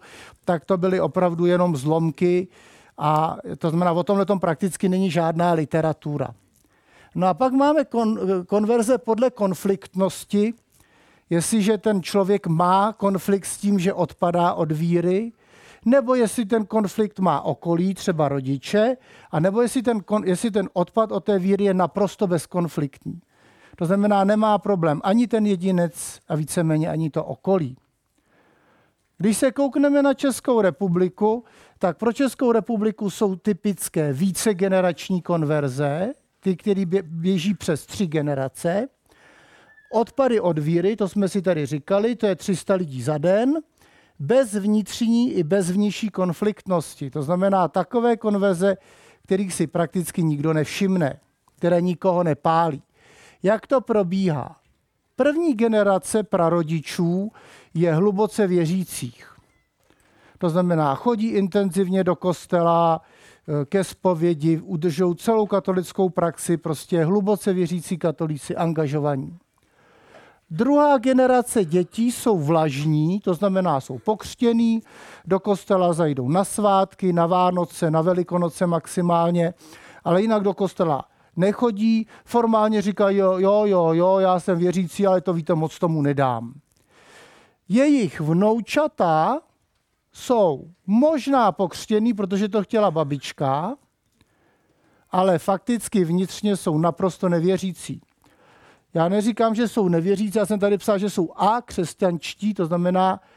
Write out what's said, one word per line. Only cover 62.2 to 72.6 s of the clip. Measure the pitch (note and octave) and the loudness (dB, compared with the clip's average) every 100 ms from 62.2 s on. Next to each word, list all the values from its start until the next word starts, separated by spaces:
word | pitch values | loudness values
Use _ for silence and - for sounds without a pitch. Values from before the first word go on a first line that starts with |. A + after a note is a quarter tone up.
| F3+ E3 - F3+ E3+ E3+ E3+ D#3+ - _ - - - | -2 -4 -2 0 4 4 4 0 -4 _ -20 -18 -6
eh, | D3 | -4
ke | C#3 G3 | -2 -2
zpovědi, | F3+ - F#3 E3+ F3 D#3 D#3+ E3 | -2 -2 -2 2 0 0 0 0
udržou | F3+ F3 F3 D3 F3+ | -2 -4 -2 0 0
celou | E3+ - A3 G#3 | 0 0 0 2
katolickou | G3 G3 F#3 E3+ - F#3+ | -2 0 -2 -4 -2 -2
praxi, | E3+ E3+ - - E3 | 0 -2 -2 -4 -4
prostě | D#3+ D3 - E3+ | -4 -8 -2 0
hluboce | D#3 G#3 G3 G#3 G#3+ | 2 2 0 0 0
věřící | F#3 E3+ F3+ - E3+ | 0 -2 -4 -6 -4
katolíci, | E3+ - D#3+ D3+ - C3 | -4 -2 -4 -6 -6 -4
angažovaní. | E3+ D#3+ D3+ D3 D3 C3+ D3 E3+ _ _ _ _ _ _ _ - - _ - | -2 0 -2 -2 -2 -4 -6 -14 _ _ _ _ _ _ _ -20 -20 _ -10
Druhá | D#3+ B3+ D4 D4 C#4 | -2 2 4 4 4
generace | B3+ C4 B3+ B3+ A#3+ A3+ | 2 4 4 4 2 0
dětí | E3+ F3+ F3 - A#3+ | 0 0 0 -2 -2
jsou | - A#3+ F#3+ | -2 0 0
vlažní, | C#3+ E3 | 2 2